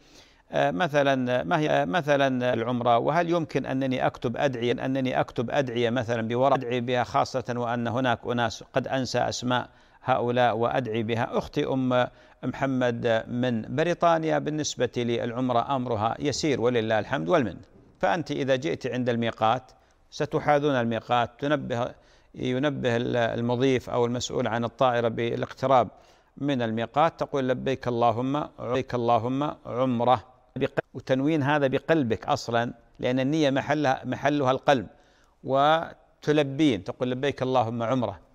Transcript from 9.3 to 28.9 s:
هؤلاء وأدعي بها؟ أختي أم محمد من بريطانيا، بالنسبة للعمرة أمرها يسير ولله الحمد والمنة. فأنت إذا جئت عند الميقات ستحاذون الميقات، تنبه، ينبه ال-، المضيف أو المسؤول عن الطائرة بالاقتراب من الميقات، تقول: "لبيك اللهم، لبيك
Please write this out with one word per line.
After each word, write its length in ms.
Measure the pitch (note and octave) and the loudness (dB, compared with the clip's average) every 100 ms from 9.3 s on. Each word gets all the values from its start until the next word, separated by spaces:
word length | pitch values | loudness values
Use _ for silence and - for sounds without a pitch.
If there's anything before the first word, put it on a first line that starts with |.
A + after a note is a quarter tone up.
| - B2 B2 - - _ _ | -2 -2 -2 -2 -12 _ _
هؤلاء 540 | - A2 A#2+ B2 B2 G#2+ | -2 0 2 2 2 2
وأدعي 460 | A#2 C#3 A#2+ A2+ | 0 0 -2 -2
بها؟ 340 | A2 A#2 B2+ A#3 | -2 -2 -2 -4
أختي 280 | - - C#3+ | -4 -4 -2
أم 420 | C3 B2+ B2 B2 - - - | 0 2 2 0 -4 -20 -12
محمد 800 | C#3+ - C3+ B2+ B2 A#2 A#2 A2 - | -8 -4 -2 0 0 0 2 0 0
من 480 | A#2+ B2+ A2+ G#2+ B2+ | -2 0 -2 -2 -2
بريطانيا، 640 | E3 E3+ E3+ E3 D#3+ D3+ | 0 2 2 2 2 -2
بالنسبة 520 | C#3+ D3+ D3+ - A#2+ B2+ | -2 -4 -4 -2 -2 -2
للعمرة 800 | A#2+ A#2 A#2 A#2 B2+ A#2+ - C3+ | -2 -2 -2 -2 0 0 0 -2
أمرها 400 | B2 A2 A2 - | -2 -2 -2 -2
يسير 420 | C#3+ A#2+ D#3+ A#2 | -4 -2 0 2
ولله 380 | A#2 B2 A2 A2 | 2 2 2 0
الحمد 300 | G2+ C#3 D#3+ | 0 -4 2
والمنة. 320 | F3 A2 E2 - - - - | 2 2 -4 -18 -20 -20 -4
فأنت 320 | F#3 F#3 C#3+ | -2 0 -2
إذا 240 | C#3+ C3+ C3 | -4 0 0
جئت 320 | D#3 - B2+ | -2 -4 -4
عند 220 | B2 B2 | -4 -2
الميقات 640 | A#2 A#2 - A2 B2+ - - _ _ _ | 0 -2 2 2 2 -2 -20 _ _ _
ستحاذون 640 | - D3+ D#3 D3 D3 D3 C3 | -6 -2 -2 2 2 2 0
الميقات، 560 | A#2 A2+ - A#2+ A2+ - | 0 -2 0 0 0 -4
تنبه، 520 | C#3 D3 B2+ A#2 B2+ - _ _ _ - | -2 -2 -2 -4 -4 -8 _ _ _ -8
ينبه 600 | B2+ B2+ D3 C3 B2 A#2 | -4 -2 -2 -2 0 0
ال-، 200 | B2 A#2+ | 0 0
المضيف 720 | A2+ A2+ A#2 B2 C3+ B2 - | 0 0 -2 0 2 2 0
أو 160 | B2 A#2+ | 0 0
المسؤول 420 | A#2+ - C3+ A#2+ | -2 -4 -4 -2
عن 160 | A#2 | -2
الطائرة 440 | A#2 - C3 A#2+ A#2 | -4 0 2 2 0
بالاقتراب 800 | A#2+ A#2 B2 - - C3 C3 G#2 - - _ _ - | 0 -4 -4 -6 -4 2 4 4 -2 -20 _ _ -8
من 240 | C#3 C3+ | -4 -2
الميقات، 580 | A#2 A2 A2+ D3 D#3+ - | -2 -2 -2 2 2 0
تقول: 300 | - C#3+ B2+ | -4 -2 0
"لبيك 380 | B2+ C3 C3 B2 | -2 -2 -4 -2
اللهم، 640 | A#2 A#2+ A2+ B2+ D3 - - | 2 2 2 -2 -4 -6 -10
لبيك 360 | A#2 C3 B2+ | -6 -4 -4